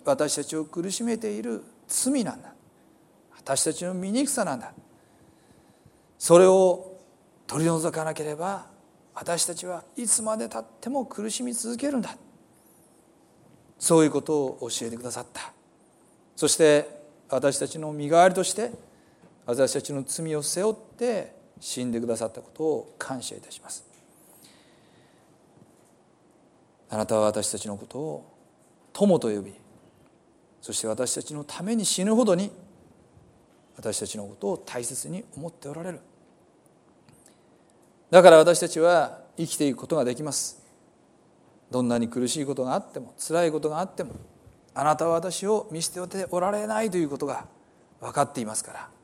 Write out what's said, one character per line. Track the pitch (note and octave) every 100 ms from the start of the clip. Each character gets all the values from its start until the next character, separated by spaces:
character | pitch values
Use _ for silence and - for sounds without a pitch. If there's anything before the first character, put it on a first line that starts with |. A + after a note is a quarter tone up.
私 | D3+ C3+ D3+ D3
た |
ち | C#3+ D#3+
を | D3+
苦 | E3+ F#3+
し | F#3
め | A#3 A3
て | A3
い | G#3
る | A#3 A3 - - -
罪 | - B3+ C#4 E3+
な |
ん | G#2
だ。 | - - _ _ _ _ _ _ _
私 | - - C3+
た | D#3+
ち | D#3 F3
の |
醜 | F#3 F#3+ A#3 C#4+
さ | A#3
な | F3+ B2+
ん |
だ。 | - - - _ _ _ - _ _ _ _ _ - _ _ -
そ | - E3+
れ | F#3
を | F#3+ F#3 F3 - - - _ _ _ -
取 | D3+
り | E3
除 | E3 D#3+ D#3
か |
な | D#3
け | D#3+ D3+
れ | D3+
ば、 | F#3 G3 - - _ _ _
私 | - - E3+ -
た | E3+
ち | F3+
は | E3+ - -
い | A3+
つ | -
ま | A3 A3
で | A3+
た | A3+
っ | - -
て | A#3
も | C#4 -
苦 | - G#3+
し | G#3
み | B3
続 | A#3 A3+ A#3+
け | C#4+
る | C4+
ん |
だ。 | - - - - _ _ _ _ _ _ _ _ _ _ - - _ -
そ | - E3
う |
い | D3+
う |
こ | C#3+
と | C#3+ D3+
を | C3 - A#2+
教 | - A#2
え |
て | A#2
く |
だ | B2
さ | A#2+
っ | -
た。 | - - - _ _ _ _ _ _ _ -
そ | D3
し | -
て | D#3 D3 - - - - -
私 | C3 C#3 C3+
た | C#3
ち | D#3+
の | D3+
身 | D3 D3
代 | E3
わ | F#3
り | F3+
と |
し | F3+
て、 | - A#3 - - - _ _ - _ -
私 | A#2+ C3
た | C#3+
ち | C3+
の | C#3+
罪 | C3 - D#3+ D3+
を |
背 | C#3+ F3
負 | G#3+
っ | G#3+ - -
て | A#3+ G2 D2+ - - -
死 | - C3
ん | B2
で | A#2
く | A#2
だ | A2+
さ | A2
っ |
た | B2
こ | -
と | - D#3
を | C3 - -
感 | - C3
謝 | - G2+
い |
た | -
し | -
ま | -
す。 | - - - _ _ - - - - _ _ _ _ _ _ _ _ _ - - _ _ _ _ _ _ _ _ _ _ _ -
あ | G#2+
な | G#2+
た | A2
は |
私 | G#2+ G#2+ G2+
た | G2+
ち | G#2+
の | G2+
こ | -
と | B2+
を | D#3 D3 - - _ _ _ _ _
友 | - G3+ E3
と | A#2
呼 | G#2
び、 | F#2+ - - - _ _ _ _ _ _ _ _
そ | -
し | G#2
て | A2
私 | A2 B2
た | -
ち | -
の | D3+ D3
た | -
め | F#3 A#3
に | F#3
死 | -
ぬ | G3
ほ | A3 G#3+
ど | F3
に | G#3 - - - - - _ - - _ _ _ _ -
私 | A2 G2+
た | G2+
ち | G#2+
の | G2+
こ | G2
と | G3+
を | E3+
大 | - B2
切 | A#2+ C3 -
に | F3+ - C#3
思 | D#3+
っ |
て | - C#3+
お |
ら | D#3
れ | F3+
る。 | D#3+ - _ _ _ _ _ _ _ _ _ _ - - _ _ _ _ _ _ _ -
だ | F3+
か | F3
ら | D#3+
私 | D#3+ E3
た | E3+
ち | D#3+
は | E3+ E3+ B2 - - -
生 | E3
き | -
て | C#3+
い | A#2
く |
こ | -
と | D#3
が |
で | B2 B2
き |
ま | D3+
す。 | - - - - _ _ _ _ _ _ _ _ _ -
ど | B2+
ん | A#2+
な | A#2+
に | A#2
苦 | B2 B2
し | D#3
い | C#3
こ | C3+
と |
が | C3
あ | F3
っ | -
て | C#3+
も、 | A#2+ -
辛 | - E3 E3+
い |
こ | D3+
と | D3+
が | D#3
あ |
っ | F#3+
て | -
も、 | C#3+ - - - - - _
あ | C3+
な | D3+ D3+
た | E3
は |
私 | E3 F#3 E3+ G3
を | G#3+ -
見 | D#3+
捨 | E3 F3+ F3+
て | G3 F3
て |
お | F3+
ら | F#3
れ | G#3 G#3+
な | G#3+
い | A3+
と | F3+
い |
う | D3+
こ | C#3
と | C#3+
が | A#2 - - _ _ _ -
分 | A#2
か | C#3+
っ | C#3
て | B2+
い | G#2+
ま | G#2+
す |
か | -
ら。 | - - -